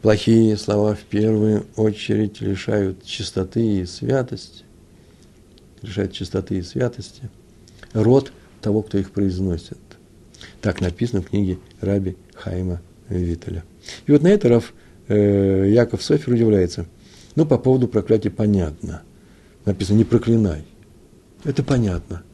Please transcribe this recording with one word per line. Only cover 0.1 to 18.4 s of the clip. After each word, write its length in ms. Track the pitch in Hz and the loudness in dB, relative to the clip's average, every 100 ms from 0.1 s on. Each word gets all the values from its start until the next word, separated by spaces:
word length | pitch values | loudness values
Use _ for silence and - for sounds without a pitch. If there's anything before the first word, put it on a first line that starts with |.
| 107 - 113 113 104 | 2 4 4 4 2
слова 380 | - 104 107 101 | 0 0 0 -2
в 60 | |
первую 640 | - 104 107 110 107 104 - - | -4 -2 0 2 2 0 -2 -2
очередь 680 | 107 104 - 107 107 - | -2 -2 -4 -2 -2 -4
лишают 640 | 104 95 - 107 98 95 | -6 -6 -2 -2 -2 -6
чистоты 760 | - - 95 - 95 117 113 98 | -14 -12 -8 -6 -4 -2 0 -2
и 40 | 90 | -4
святости. 760 | - 117 135 127 95 - - - - - - _ _ - _ - - - - | -8 -4 -2 -4 -10 -16 -20 -20 -20 -20 -20 _ _ -20 _ -20 -20 -20 -20
Лишают 320 | 107 98 98 | -12 -6 -6
чистоты 440 | - 87 - 90 95 | -6 -6 -6 -4 -6
и 40 | |
святости 680 | 90 131 123 - 98 - 131 - _ - - - - | -6 -4 -4 -6 -18 -16 -20 -20 _ -20 -20 -20 -8
род 380 | - 110 135 139 - - - | 0 4 4 2 -16 -20 -8
того, 200 | 107 104 | -2 -2
кто 160 | 104 98 | -2 -4
их 140 | 95 | -4
произносит. 680 | - 101 90 95 85 - - - - _ - - - - - | -2 -2 0 -2 -4 -8 -20 -20 -20 _ -20 -20 -20 -20 -6
Так 200 | 104 87 | -4 -2
написано 400 | 90 87 117 101 | -4 -2 -4 -4
в 40 | 82 | -2
книге 340 | 98 95 90 - - | -2 -2 -4 -10 -8
Раби 340 | 95 101 95 90 - | -2 -2 -2 -8 -18
Хаима 480 | - - 92 92 87 87 _ - | -16 -10 -6 -6 -6 -10 _ -8
Виталя. 540 | 92 87 85 - 85 - - - - - | -4 -4 -4 -8 -12 -14 -20 -20 -12 2
И 40 | |
вот 100 | 147 | 4
на 60 | 165 | 6
это 200 | 208 123 | 4 4
Рав, 260 | 120 117 - - - - | 2 2 -16 -20 -20 -2
э, 640 | 104 104 101 98 95 98 | 2 4 4 2 2 4
Яков 300 | 110 120 98 | 4 2 -2
Софер 320 | - 151 151 | -2 -2 0
удивляется. 520 | 120 113 104 90 - 85 - - - - - | 2 4 4 2 -2 -12 -14 -20 -20 -8 -2
Ну, 100 | 156 | 0
по 120 | 123 | 2
поводу 300 | 131 131 123 | 2 2 2
проклятия 420 | 107 98 110 104 | -2 0 0 0
понятно. 720 | - | -2